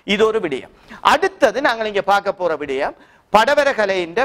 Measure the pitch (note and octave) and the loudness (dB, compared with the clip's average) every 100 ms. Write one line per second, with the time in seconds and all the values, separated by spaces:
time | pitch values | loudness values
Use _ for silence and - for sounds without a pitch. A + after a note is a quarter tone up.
0 | - G3+ A3 A3 F3 B2+ F2 _ - - | -4 0 2 0 -4 -6 -8 _ -20 -2
1 | - C#4 F#4+ - B3+ A3+ C#4+ A3+ G#3+ G3+ | 2 2 0 0 0 0 -2 -2 -4 -4
2 | F#3+ G3+ G3 F#3 F3 D3+ D3 C3+ E3+ - | 0 0 0 -4 -4 -4 -6 -4 -4 -8
3 | _ _ _ G#3 A3+ D4 C#4 A3+ G3+ F#3+ | _ _ _ 2 4 2 2 0 0 -2
4 | E3+ F3 | -4 -4